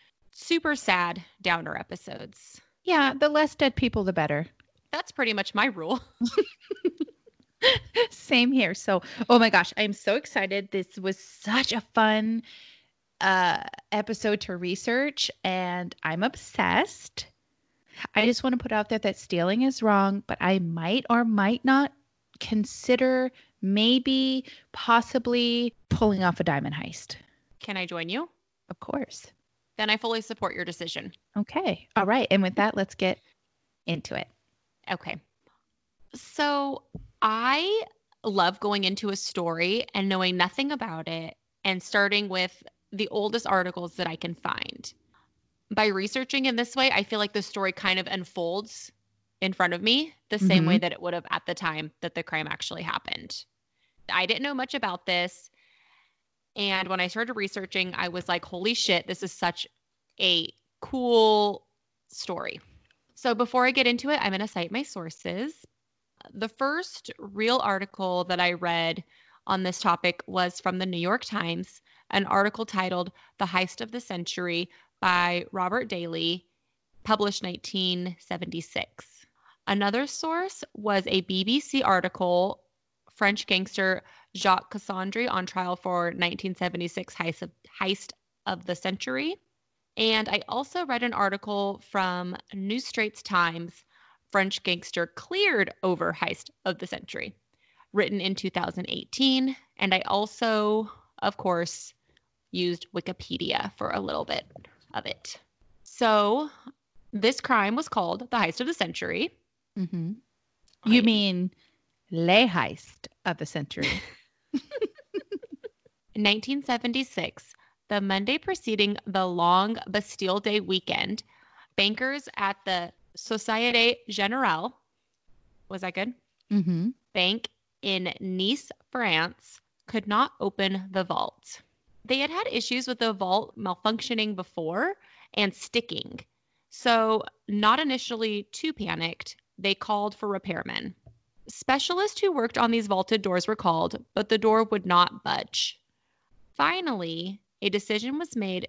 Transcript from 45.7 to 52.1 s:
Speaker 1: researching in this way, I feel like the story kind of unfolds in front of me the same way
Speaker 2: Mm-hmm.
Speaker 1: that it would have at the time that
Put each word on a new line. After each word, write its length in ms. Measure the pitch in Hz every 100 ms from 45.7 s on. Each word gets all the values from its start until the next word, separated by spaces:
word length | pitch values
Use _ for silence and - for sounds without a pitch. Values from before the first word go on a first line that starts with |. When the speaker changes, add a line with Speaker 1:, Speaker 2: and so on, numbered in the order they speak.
| 214 214
Speaker 1:
researching 600 | 190 202 262 254 277 262
in 80 | 233
this 200 | 240 262
way, 140 | 262
I 120 | -
feel 160 | 202 214
like 140 | 208
the 100 | 208
story 280 | - 202 190
kind 280 | 185 196 185
of 80 | 185
unfolds 840 | 196 175 - 170 190 220 - - _ _ _ _ _
in 120 | 190
front 220 | 185 180 175
of 80 |
me 320 | 214 262 320 - _
the 100 | 208
same 260 | 190 185 160
way 100 | 208
Speaker 2:
Mm-hmm. 60 |
Speaker 1:
that 100 | 175
it 80 | -
would 100 | 175
have 140 | 170 -
at 160 | 170 -
the 80 |
time 380 | 170 170 156 151 -
that 140 | 170